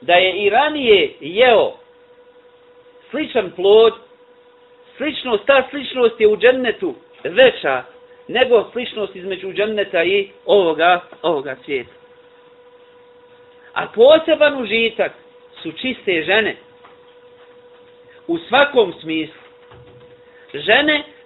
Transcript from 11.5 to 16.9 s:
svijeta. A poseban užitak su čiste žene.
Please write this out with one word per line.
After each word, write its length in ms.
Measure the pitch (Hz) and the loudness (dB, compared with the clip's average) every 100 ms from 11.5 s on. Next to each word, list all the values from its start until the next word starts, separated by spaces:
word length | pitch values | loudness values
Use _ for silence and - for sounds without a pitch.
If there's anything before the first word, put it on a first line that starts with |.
| 131 - | -14 -8
svijeta. 260 | 135 92 - _ _ _ _ _ _ _ _ _ _ _ _ _ _ _ _ - | -8 -8 -20 _ _ _ _ _ _ _ _ _ _ _ _ _ _ _ _ -12
A 140 | - - | -10 -8
poseban 720 | 208 254 320 320 302 294 277 | 4 6 6 4 2 2 0
užitak 500 | 214 226 226 226 160 - _ _ _ - | -4 -2 -2 -2 -6 -6 _ _ _ -16
su 80 | 165 | -16
čiste 520 | 156 254 240 - 165 | -10 -10 -6 -4 -4
žene. 320 | 151 208 202 113 _ _ - | 0 -2 -2 -8 _ _ -20